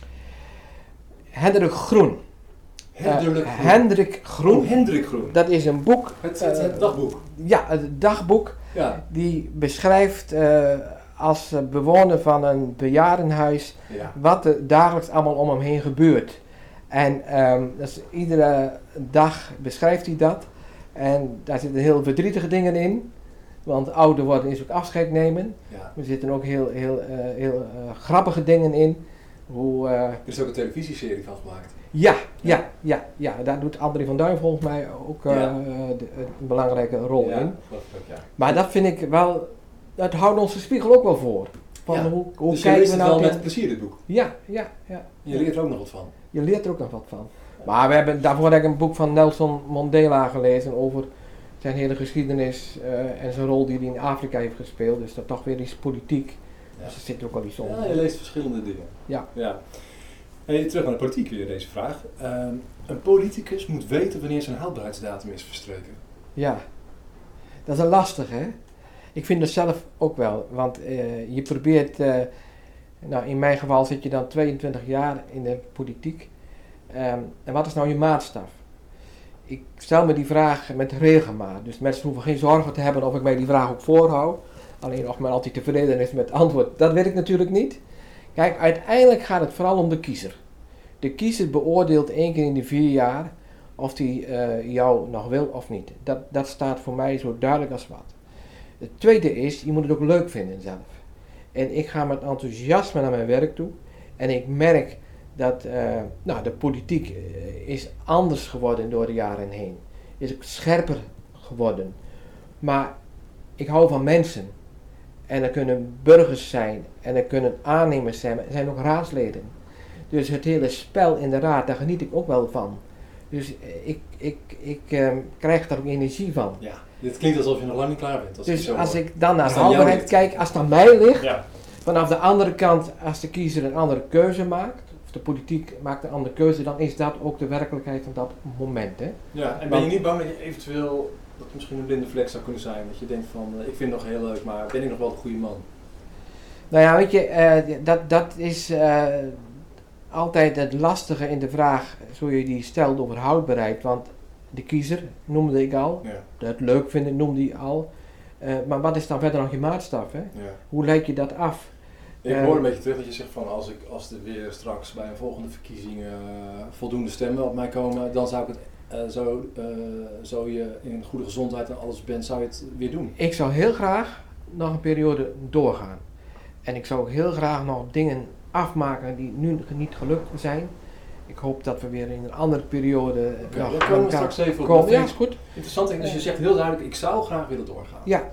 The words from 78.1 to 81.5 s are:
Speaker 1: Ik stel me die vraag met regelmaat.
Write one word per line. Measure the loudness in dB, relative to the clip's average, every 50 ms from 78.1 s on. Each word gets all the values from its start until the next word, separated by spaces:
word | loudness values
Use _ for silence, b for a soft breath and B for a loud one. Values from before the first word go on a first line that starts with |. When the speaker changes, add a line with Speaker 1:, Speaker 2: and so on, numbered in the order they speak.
| 2 2 -2 -6 -12 -14 -14 -14 -18 -20 -20 -20 -20 -20 -20 b b b b b b b b b b b -16
Speaker 1:
Ik | -16 -16 -14 -16 -18 -20 -20
stel | -2 2 4 4 6
me | 4 2
die | 2 0
vraag | 0 2 2 2 2 2 -2 -4 -8 -6
met | -4 -4 -4
regelmaat. | -2 4 6 8 8 8 6 2 -2 -8 -8 -10